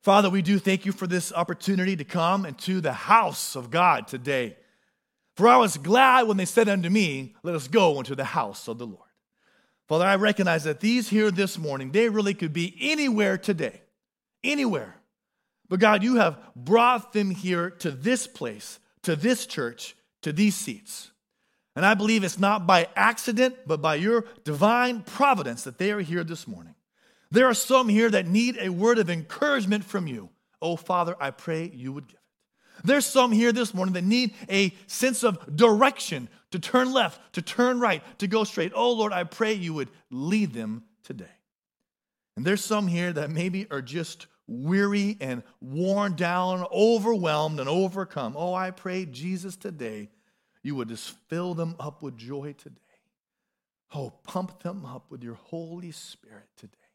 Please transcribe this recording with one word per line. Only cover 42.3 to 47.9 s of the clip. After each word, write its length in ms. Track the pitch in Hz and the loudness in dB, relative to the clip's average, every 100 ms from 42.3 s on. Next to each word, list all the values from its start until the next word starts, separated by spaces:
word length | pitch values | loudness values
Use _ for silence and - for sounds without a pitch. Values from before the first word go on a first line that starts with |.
| - | -6
And 100 | 170 | -2
there's 180 | 202 | -2
some 220 | - 214 190 | 0 -2 0
here 260 | 170 175 | 0 -2
that 200 | 156 147 | -4 -4
maybe 340 | 160 185 190 208 | -4 -4 -4 -6
are 100 | 143 | -10
just 460 | 123 156 165 - - _ - | -8 -8 -8 -12 -20 _ -14
weary 720 | 117 143 196 202 202 202 208 | -8 -2 0 2 0 -2 -4
and 220 | 131 123 - _ | -8 -8 -12 _
worn 560 | 127 147 185 202 202 160 | -10 -4 -2 0 -2 -2
down, 520 | 175 180 185 185 180 | -2 0 -2 -4 -4
overwhelmed 880 | 180 214 233 208 220 165 151 156 151 | 2 4 4 2 0 0 0 0 -4
and 80 | 135 | -2
overcome. 680 | 170 190 | 0 0